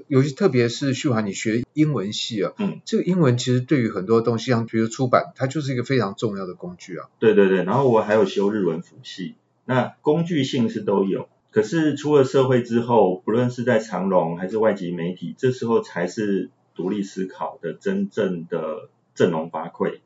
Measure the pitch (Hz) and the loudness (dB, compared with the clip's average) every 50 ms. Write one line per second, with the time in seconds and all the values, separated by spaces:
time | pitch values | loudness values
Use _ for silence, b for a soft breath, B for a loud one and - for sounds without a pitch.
0 | - - 143 131 139 151 - - 202 170 127 123 117 117 - - 143 135 123 - | -4 2 2 2 2 2 0 0 0 2 4 4 2 2 0 -2 -2 -2 -2 0
1 | - 143 113 110 104 98 92 - - 110 110 123 131 - _ 151 156 151 139 104 | 0 0 0 0 0 -2 -4 -4 -2 0 0 0 -2 -2 _ 0 2 2 2 -2
2 | 95 104 110 - - - 113 98 85 - - - 202 185 - - - - 226 - | -4 -4 -6 -6 -6 -6 -4 -4 -4 -4 -4 -4 -4 -4 -4 -8 -6 -4 -2 -2
3 | - 175 190 180 151 123 120 123 - 127 123 127 123 - 156 131 113 104 - 95 | 0 0 2 4 4 4 2 2 0 0 0 0 2 2 2 2 2 0 -2 -4
4 | 92 104 113 113 113 120 117 110 - 131 120 117 113 - 113 110 113 113 - - | 0 2 2 4 4 2 0 0 0 0 0 0 0 0 0 0 0 0 -2 -2
5 | 131 123 120 87 - - - - 131 131 135 156 139 135 127 120 120 - 139 120 | 0 2 2 2 2 0 -4 -4 -4 -4 -2 -4 -4 -4 -4 -4 -2 0 0 0
6 | 101 98 98 - 120 107 101 98 92 90 87 - 90 90 90 - - 95 82 73 | 0 -2 -4 -4 -6 -6 -4 -6 -8 -10 -10 -12 -12 -14 -14 -14 -14 -12 -12 -12
7 | 67 - _ _ 117 107 98 101 98 92 95 92 87 92 117 139 139 123 110 110 | -12 -14 _ _ 2 4 6 6 6 6 4 2 2 0 0 2 4 4 4 2
8 | 104 104 107 110 98 95 - 101 98 101 110 104 90 85 80 87 - - _ 131 | 2 2 2 2 2 2 0 0 0 0 0 0 0 -2 -2 -4 -8 -12 _ -20
9 | - - - - 170 226 - _ _ _ _ _ _ 127 131 123 104 - - _ | -18 -16 -12 -10 -10 -10 -12 _ _ _ _ _ _ -2 0 0 0 -2 -8 _
10 | - 147 156 170 165 175 175 143 123 - 147 127 113 104 - 107 101 107 98 98 | 0 0 0 0 0 0 -2 -2 -2 0 0 0 0 0 -2 -4 -2 0 0 2
11 | 98 95 87 85 - - _ _ _ _ - 110 104 - 170 165 156 151 147 139 | 2 0 -2 -4 -6 -10 _ _ _ _ 0 0 0 2 0 0 0 0 0 -2
12 | 143 151 151 139 131 135 - 135 127 131 127 120 - 117 117 117 113 123 120 107 | 0 4 4 4 4 4 4 2 4 4 2 2 2 0 0 0 2 4 4 4
13 | 98 92 92 - - 104 107 123 123 123 123 123 113 123 113 107 - - 90 90 | 4 4 2 -2 -2 0 0 2 2 0 -2 -2 0 2 2 2 0 -2 -4 -4
14 | 95 95 92 87 82 85 85 87 92 95 110 107 110 107 98 - 87 87 90 82 | 0 2 2 2 2 0 -4 -6 -6 -4 -2 2 2 2 2 0 -4 -6 -4 -4
15 | 82 90 92 - 85 82 - - 131 127 123 - 117 117 113 107 107 - - - | -4 -4 -6 -6 -10 -12 -6 -2 -2 -2 0 -2 0 0 2 0 0 -2 -4 -4
16 | - - - 113 104 101 98 92 - - _ _ _ _ _ - 85 95 107 101 | -4 -4 -4 -4 -2 0 0 -2 -2 -6 _ _ _ _ _ -6 -4 -4 -2 -4
17 | 98 - - 95 95 90 - - 82 - - - - 80 80 - - 98 95 101 | -6 -6 -6 -8 -8 -8 -6 -8 -10 -10 -8 -8 -10 -10 -10 -6 -4 -4 -2 -2
18 | 98 98 - 113 101 92 90 82 85 - 87 82 78 80 - - - - _ _ | -4 -4 -2 -2 -2 -2 -4 -6 -8 -6 -6 -6 -6 -6 -8 -10 -12 -16 _ _
19 | _ _ _ - 113 90 82 80 82 85 82 78 85 85 - - 95 - - - | _ _ _ 2 2 2 2 -2 -4 -6 -8 -10 -10 -10 -6 -4 -4 -4 -4 -8
20 | _ | _